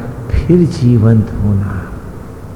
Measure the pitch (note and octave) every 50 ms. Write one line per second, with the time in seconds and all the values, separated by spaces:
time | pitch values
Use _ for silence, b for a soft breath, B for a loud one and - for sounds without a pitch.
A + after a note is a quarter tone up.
0 | B B B B - - - - - - E3+ F3+ E3+ C3+ - - B2 A#2+ A#2+ A#2
1 | G#2 A2+ A2+ A2 G2+ - - - G2 G#2 G2+ G2 G2 F#2+ G2 F#2+ F2 - - -
2 | - - - - - - - - - - -